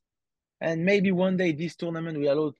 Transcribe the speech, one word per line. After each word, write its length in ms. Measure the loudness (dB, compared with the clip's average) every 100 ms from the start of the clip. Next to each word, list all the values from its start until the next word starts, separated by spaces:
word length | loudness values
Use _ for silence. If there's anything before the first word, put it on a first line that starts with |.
| _ _ _ _ _ _
and 240 | -4 0
maybe 260 | 2 4 4
one 240 | 2 0 2
day 160 | 0
this 240 | -2 -6 -6
tournament 420 | -8 -6 -6 -2
will 140 | 0
allow 180 | 0 0